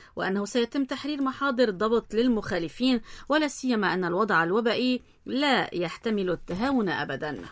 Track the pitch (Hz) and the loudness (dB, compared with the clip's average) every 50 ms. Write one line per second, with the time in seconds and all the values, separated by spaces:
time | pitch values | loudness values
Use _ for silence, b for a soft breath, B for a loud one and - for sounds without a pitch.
0 | B B B - - 185 190 202 202 202 - 247 233 233 - 285 269 - 277 - | B B B -4 -2 -2 0 -2 -2 0 0 0 0 0 0 -2 -2 -2 -4 -6
1 | - 277 302 277 269 262 254 - 277 277 247 240 247 220 185 175 214 220 233 226 | -4 -6 -2 -2 -2 -2 -2 0 -2 0 4 4 2 2 2 0 0 2 2 0
2 | 214 - 208 220 247 254 233 208 196 - 196 170 170 147 - - 247 262 254 220 | 0 0 0 2 2 2 2 0 0 -2 -2 -2 -2 -4 -4 0 2 2 2 2
3 | B B B B B - 285 311 311 277 - - 262 254 233 214 196 175 175 185 | B B B B B 0 2 2 2 0 -2 -2 0 0 2 2 2 2 2 0
4 | 180 170 170 190 220 208 190 165 165 170 190 233 220 233 202 - 247 254 254 233 | 0 0 0 0 2 2 4 2 4 4 2 2 2 2 0 2 2 0 0 -2
5 | b b b b _ - 226 262 294 285 247 196 156 - - 170 175 165 - - | b b b b _ -4 -2 0 2 2 2 2 0 -2 -2 -4 -4 -4 -6 -6
6 | - 233 214 202 190 180 165 - - - 170 190 240 277 277 240 208 175 143 110 | -4 -2 -2 0 0 -2 -2 -4 -6 -8 -4 -2 0 2 2 2 2 0 0 -2
7 | 147 135 139 139 156 151 135 95 82 - | -2 -4 -6 -6 -6 -6 -6 -8 -12 -14